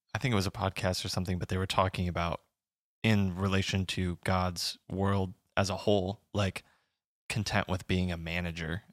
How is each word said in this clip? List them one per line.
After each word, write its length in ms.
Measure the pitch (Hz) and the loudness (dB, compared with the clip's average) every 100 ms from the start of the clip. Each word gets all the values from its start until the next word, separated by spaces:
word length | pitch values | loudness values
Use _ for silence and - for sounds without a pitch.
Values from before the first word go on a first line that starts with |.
| _ | _
I 40 | 110 | -4
think 140 | 127 | 0
it 40 | 104 | 2
was 120 | 92 | 0
a 40 | |
podcast 520 | - 95 - 92 90 95 | 0 -2 0 -2 0 -2
or 40 | |
something, 280 | - 90 90 | -2 -2 -2
but 120 | - | -2
they 80 | 92 | -2
were 100 | 95 | 0
talking 400 | - 92 - 87 | 2 2 2 -2
about 340 | 87 85 - _ _ _ _ _ _ | 0 -2 -4 _ _ _ _ _ _
in 320 | 110 101 95 87 | 4 4 4 0
relation 500 | 98 95 - 98 92 | 2 2 2 0 0
to 300 | - 90 85 - | -2 -2 -2 0
God's 520 | 92 90 85 - - - | 2 2 -2 -6 -8 -8
world 440 | 95 98 98 92 - _ - | 0 2 2 0 -6 _ -2
as 140 | 98 | 0
a 80 | 95 | 0
whole, 440 | - 101 92 104 _ | 2 2 2 -6 _
like, 300 | 101 95 - - _ _ _ _ _ - | -2 -2 -2 -14 _ _ _ _ _ -6
content 380 | 110 98 101 - | -4 0 -2 0
with 180 | 92 - | -4 0
being 240 | 92 90 | 0 0
a 60 | 82 | -2
manager 640 | 82 87 87 82 80 85 _ | -4 -4 -4 -6 -6 -6 _